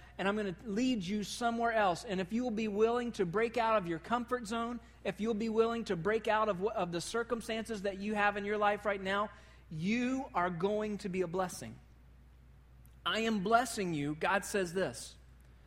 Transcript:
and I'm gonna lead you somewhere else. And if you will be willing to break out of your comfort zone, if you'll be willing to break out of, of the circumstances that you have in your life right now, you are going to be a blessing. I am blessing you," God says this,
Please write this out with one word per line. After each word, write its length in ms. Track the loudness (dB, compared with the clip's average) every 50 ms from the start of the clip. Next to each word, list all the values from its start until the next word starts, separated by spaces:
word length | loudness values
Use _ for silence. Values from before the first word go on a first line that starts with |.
| -20 -12 -6 -2
and 80 | 0
I'm 80 | 0 2
gonna 200 | 0 -2 -4 -4 -6 -6
lead 340 | -4 0 0 2 2 2 0
you 220 | -2 -2 -2 -2 -4
somewhere 480 | -4 -4 -2 -2 0 0 2 2 2
else. 340 | 4 4 4 4 4 2 -2
And 140 | -4 -2 -2
if 100 | -2 0
you 120 | 0 -2 0
will 80 | 0
be 160 | 0 -2 -2
willing 440 | 0 2 4 4 4 4 2 0 -2 -2
to 120 | -2 0
break 320 | 0 2 0 0 0 2
out 200 | 2 2 4 4
of 100 | 2 2
your 100 | 0 -4
comfort 480 | -4 -2 -2 -2 0 0 -2 -4 -4 -4
zone, 340 | -4 -4 -2 -2 -4 -6 -8 -10 -14 -16 -8 -6
if 160 | -6 -4 -2
you'll 140 | 0 0 0
be 160 | 0 0 0
willing 340 | 4 4 4 4 2 -2 -2
to 100 | -2 -2
break 320 | 0 0 0 0 0 2
out 200 | 2 2 4 4
of, 160 | 2 2 2 0
of 280 | -2 0 0 -2 -2
the 100 | -2 -4
circumstances 800 | -4 -4 -4 -2 -2 -2 -2 -4 -2 -4 -4 -4 -4 -4 -4 -4 -2
that 160 | -4 -4 -2
you 140 | -4 -2 0
have 240 | 2 2 2 2
in 80 | 0 -2
your 120 | -2 0
life 280 | 2 4 4 2 2 0
right 160 | -2 -2 0
now, 300 | 0 0 0 0 0 -2 -6 -12 -20 -20 -20 -20 -16 -12
you 540 | -8 -4 0 0 0 2 0 0 0 -2 -4 -2 -2
are 160 | 0 0 0
going 480 | 0 0 0 0 0 0 -2 -2 -4 -4
to 100 | -4 -2
be 120 | -2 0
a 60 | -2
blessing. 460 | 0 0 -2 -2 -2 -4 -8 -12 -12 -14 -16 -20 -20 -20 -20 -20 -20 -20 -20 -20 -20 -20 -20 -20 -20 -20 -20 -20 -20 -20 -20 -20 -20 -14 -8 -4
I 180 | -2 -2 0
am 180 | 0 0 0 0
blessing 560 | 2 4 4 4 4 2 -2 -2 -2 0 0
you," 200 | 0 -2 -2 -2 0
God 260 | 0 2 2 2 0
says 280 | 0 -2 -2 0 0 0
this, 420 | 0 -2 -2 -2 -6 -12 -14 -16 -20 -20 -20 -20 -20 -20 -20 -20 -20 -20